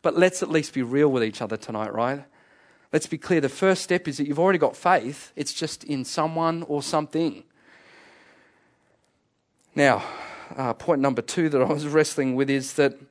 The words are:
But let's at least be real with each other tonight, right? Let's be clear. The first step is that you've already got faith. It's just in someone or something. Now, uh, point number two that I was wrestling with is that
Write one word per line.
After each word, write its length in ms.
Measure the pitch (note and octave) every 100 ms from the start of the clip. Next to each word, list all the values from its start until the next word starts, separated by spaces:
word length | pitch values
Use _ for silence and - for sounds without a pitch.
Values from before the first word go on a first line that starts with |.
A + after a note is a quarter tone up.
But 160 | E3+ D#3+
let's 240 | F3+ F#3
at 80 | F3
least 240 | D#3+ D3
be 80 | C#3
real 280 | A#2+ C#3 D3
with 140 | C3
each 180 | A2 G2+
other 160 | A2 G#2+
tonight, 360 | - A2 G#2+
right? 300 | A2+ A#2+ C#3 C#3 _ _ _ _ _ _
Let's 160 | - -
be 100 | D#3+
clear. 220 | - E3+
The 100 | C#3
first 340 | - F#3+ F#3
step 240 | - F3 -
is 100 | C#3
that 100 | C#3+
you've 120 | D3
already 200 | F#3 F3+
got 160 | C#3 -
faith. 560 | F3 F3+ A#2 C#3+ - -
It's 180 | C#3+
just 300 | - D#3 -
in 200 | - C3+
someone 600 | B2 - D#3+ D#3+ E3 E3
or 180 | E3 D3
something. 640 | C#3 D#3 D3 D#3+ E3 - - _ _ - - - - - _ _ _ _ _ _ _ _ _ _ _ _ _ _ _ -
Now, 280 | C#3 G#2 - - - - - -
uh, 160 | B2+
point 280 | A2+ - D3
number 200 | C#3 C3
two 260 | - - D#3+
that 140 | C#3+
I 100 | C3
was 160 | D3 D3
wrestling 480 | D#3 D3+ - C3+ B2+
with 140 | C#3
is 240 | C3+ C3
that 240 | - C#3 - -